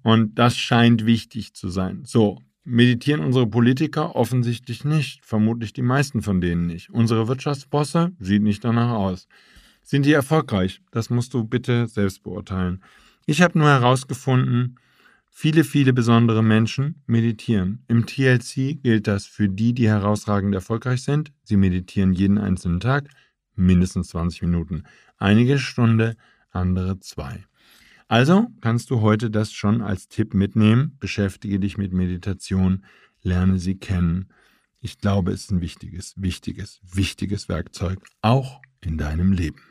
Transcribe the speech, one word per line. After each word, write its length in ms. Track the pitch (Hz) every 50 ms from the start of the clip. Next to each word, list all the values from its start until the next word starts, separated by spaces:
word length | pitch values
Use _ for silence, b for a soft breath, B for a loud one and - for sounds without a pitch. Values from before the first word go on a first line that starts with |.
Und 360 | _ 113 113 113 110 107 -
das 200 | - 117 120 117
scheint 480 | - - - 127 117 117 117 117 110 107
wichtig 480 | 113 117 110 - _ - 117 101 - _
zu 160 | - - 92
sein. 320 | 87 95 95 92 92 - -
So, 380 | - - 120 107 101 90 - _ _ _ _ _
meditieren 560 | - 123 117 120 123 123 117 - 143 147 151
unsere 260 | 156 143 123 131 123
Politiker? 680 | 107 104 120 117 123 131 135 160 156 151 160 151 - -
Offensichtlich 680 | 123 117 107 123 127 120 120 120 117 _ - 120 - -
nicht. 420 | 147 156 156 131 - - _ _
Vermutlich 460 | - 113 107 107 110 117 117 113 104
die 100 | _ -
meisten 400 | 123 123 127 139 143 143 - 113
von 200 | 95 104 95 92
denen 240 | 87 87 85 87 85
nicht. 240 | 85 85 85 - _
Unsere 400 | - 120 113 110 113 110 113 113
Wirtschaftsbosse? 840 | 135 131 - 147 143 143 - _ - 147 147 139 - 170 170 175 185 _
Sieht 220 | 101 92 101 104
nicht 240 | 104 107 101 104 -
danach 260 | 120 113 117 117 120
aus. 360 | 120 107 98 95 92 90 _ b b b b b b b b b b b
Sind 240 | b - - 143 139
die 80 | 143 151
erfolgreich? 680 | 143 131 - 160 160 131 127 110 95 92 95 - _ _ _
Das 180 | - 117 113 -
musst 240 | 123 120 120 - -
du 120 | 123 110
bitte 420 | 110 127 123 127 131 123 120 120
selbst 360 | 113 - 107 101 98 95 - _
beurteilen. 580 | 95 90 95 92 - 92 92 92 90 90 92 b b b b b b b b b
Ich 160 | - 147 147
hab 140 | 180 170 -
nur 120 | 170 151
herausgefunden, 1120 | 147 143 131 120 123 131 131 131 - - - - 135 127 127 131 131 123 120 123 123 b b b b b b b b b b b b
viele, 340 | _ - - 151 156 165 151
viele 300 | 123 - 147 139 135 127
besondere 500 | 127 113 117 117 117 120 113 110 110 110
Menschen 580 | 110 107 110 113 110 - - 135 147 170 _ _
meditieren. 800 | - 117 117 113 117 113 - - - 117 101 90 92 107 123 _
Im 180 | - 117 117 110
T 200 | - - - 135
L 160 | 131 127 120
C 340 | - - - 135 131 135 160
gilt 320 | - - 123 113 110 -
das 180 | 107 101 98 -
für 220 | - - - 104
die, 260 | 98 95 95 110 117 120
die 140 | 127 117
herausragend 680 | 107 107 104 98 104 104 101 - - 104 101 95 101 98
erfolgreich 500 | 95 - - 113 113 - 127 127 127 -
sind. 280 | - 143 151 151 - _ _ _
Sie 120 | - 110
meditieren 560 | 98 98 95 90 92 90 - - 104 95 95
jeden 260 | 92 85 98 98 101
einzelnen 440 | 104 101 98 92 87 - 90 85 90
Tag 260 | 90 120 135 147 143 143 b b b b b b _ _ _
mindestens 540 | - 92 90 95 87 90 92 - 95 85 -
zwanzig 320 | - 85 82 87 82 -
Minuten. 420 | - 85 87 85 82 73 87 78 b b b b b b b
Einige 420 | _ 98 98 104 110 120 123 143 139
Stunde, 560 | 127 - - - 120 113 113 110 113 113 113 b b b b b b b
andere 480 | _ 92 90 92 92 92 90 92 95 92
zwei. 460 | - - - - 67 - 120 - - _ b b b b b b b b b b b b
Also 380 | 113 117 131 147 180 196 240 - - _
kannst 300 | - 117 113 120 - -
du 100 | 131 117
heute 320 | 107 107 107 110 120 113
das 220 | 107 107 107 - -
schon 280 | - - 101 110 120
als 280 | 107 98 92 90 - _
Tipp 240 | - - 107 - -
mitnehmen. 640 | 95 98 101 - 110 107 107 113 123 143 - - _
Beschäftige 600 | - 98 - - 101 95 - - - 104 98 95
dich 180 | 95 98 -
mit 160 | - 98 90 90
Meditation, 920 | 92 90 90 90 87 90 101 95 - - - 95 95 92 92 92 95 b b b b b b b b
lerne 360 | _ 90 90 90 92 95 95
sie 180 | 92 85 95 95
kennen. 520 | 95 - - 101 90 87 85 82 92 95 b b b b b b b b b b _
Ich 180 | - - - _
glaube, 320 | - 101 98 101 87 95
es 140 | 98 92 -
ist 60 | -
ein 100 | 104 87
wichtiges, 520 | 87 78 - _ - - - 87 - - _
wichtiges, 640 | - 98 92 85 - - - 85 - 98 - - _ _
wichtiges 640 | 92 90 95 95 - - - 95 95 101 95 -
Werkzeug, 520 | - 90 82 82 - - - 95 87 95 95 _ - _ _
auch 400 | - 107 120 135 127 - - - - _ _ _
in 160 | - 85 80
deinem 340 | 78 76 76 76 82 87 95
Leben. 300 | 98 87 82 73 - - _ _